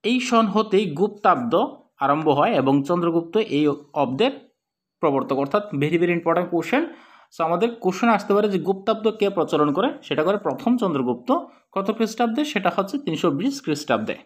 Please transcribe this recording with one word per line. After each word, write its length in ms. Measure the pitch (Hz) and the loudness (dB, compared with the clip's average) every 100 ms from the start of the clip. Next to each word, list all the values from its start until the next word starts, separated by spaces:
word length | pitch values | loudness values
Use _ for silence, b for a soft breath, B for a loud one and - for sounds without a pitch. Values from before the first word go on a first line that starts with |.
এই 160 | 208 247 | 0 -2
সন 280 | 247 233 220 | 2 2 4
হতেই 440 | 208 214 190 180 | 0 2 0 0
গুপ্তাব্দ 840 | 143 208 202 196 156 120 170 285 - _ _ | -2 -2 2 2 2 2 0 0 -6 _ _
আরম্ভ 300 | 139 147 156 | 0 2 2
হয় 220 | 139 185 | 4 4
এবং 320 | 185 131 139 | 2 2 2
চন্দ্রগুপ্ত 540 | 139 175 170 165 165 214 | 2 0 2 0 0 -2
এই 300 | 220 143 151 147 - | 0 0 0 -2 -6
অব্দের 580 | 151 135 131 262 277 _ _ _ _ _ _ | -2 -2 0 -2 -2 _ _ _ _ _ _
প্রবর্তক, 380 | 160 139 127 135 | 0 0 0 -2
অর্থাৎ 360 | 139 208 202 | 0 -2 -2
very, 240 | 139 147 170 | -4 0 2
very 160 | 175 | 2
important 360 | 170 165 170 175 | 0 0 0 0
question। 360 | 170 165 269 339 B B B B - | -4 0 -2 -2 B B B B -6
So, 60 | |
আমাদের 320 | 165 175 233 233 | -2 0 -2 -2
কোশ্চেন 340 | 185 185 233 | -4 0 2
আসতে 240 | 202 196 | 0 2
পারে 160 | 202 214 | 2 2
যে 100 | 190 | -2
গুপ্তাব্দ 520 | 156 190 - 220 220 | -2 -2 -2 0 -2
কে 180 | 220 202 | 0 -2
প্রচলন 440 | 196 - 156 151 | 0 0 2 2
করে? 240 | 147 247 - | 2 -2 -4
সেটা 220 | - 147 | -4 0
করে 140 | 160 208 | 0 0
প্রথম 400 | 160 131 233 247 | -2 -4 0 0
চন্দ্রগুপ্ত। 540 | 196 143 123 120 - 320 349 B B | 0 0 -2 -2 -2 -2 -2 B B
কত 240 | 190 196 - | -6 -4 -2
খ্রিস্টাব্দে? 500 | 220 220 233 226 294 | -4 -2 -2 -2 -2
সেটা 260 | 202 185 - | 0 0 -2
হচ্ছে 220 | 190 285 | -4 -4
তিনশো 320 | - 160 175 | -4 0 0
বিশ 320 | 143 247 277 | 0 -2 -4
খ্রিস্টাব্দে। 540 | - 147 - 113 220 - | -4 -4 0 0 0 -8